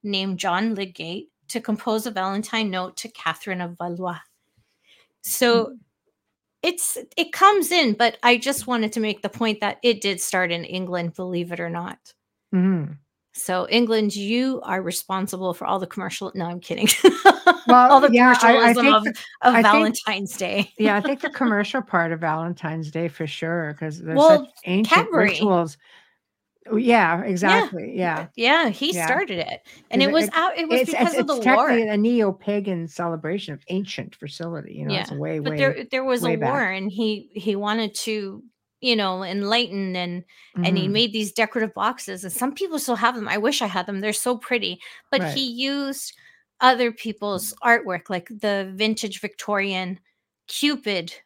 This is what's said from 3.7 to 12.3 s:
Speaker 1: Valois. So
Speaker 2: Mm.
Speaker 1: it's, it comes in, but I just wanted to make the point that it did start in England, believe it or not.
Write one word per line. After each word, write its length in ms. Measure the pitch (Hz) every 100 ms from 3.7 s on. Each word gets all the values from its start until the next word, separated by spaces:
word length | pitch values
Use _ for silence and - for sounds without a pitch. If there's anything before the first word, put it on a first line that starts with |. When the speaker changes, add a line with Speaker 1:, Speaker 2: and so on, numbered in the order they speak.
| 175
Speaker 1:
Valois. 400 | 175 175 185 170 _ _ _ _ _ _ _ _ _ _
So 460 | - - 240 233 226
Speaker 2:
Mm. 120 | 262 _ _ _ _ _ _ _ _
Speaker 1:
it's, 360 | 339 349 - - - -
it 140 | 320
comes 380 | - 392 415 330
in, 220 | 349 269
but 260 | 208 240 -
I 160 | 240 247
just 280 | 262 269 -
wanted 260 | 240 220
to 60 | 226
make 200 | 214 208
the 60 | 202
point 320 | - 226 214
that 180 | 208 -
it 180 | 240 214
did 200 | 202 180
start 280 | - 185 180
in 140 | 170
England, 500 | 165 185 180 180 170
believe 380 | 165 180 175 170
it 80 | 170
or 100 | 170
not. 440 | 170 180 - _ _ _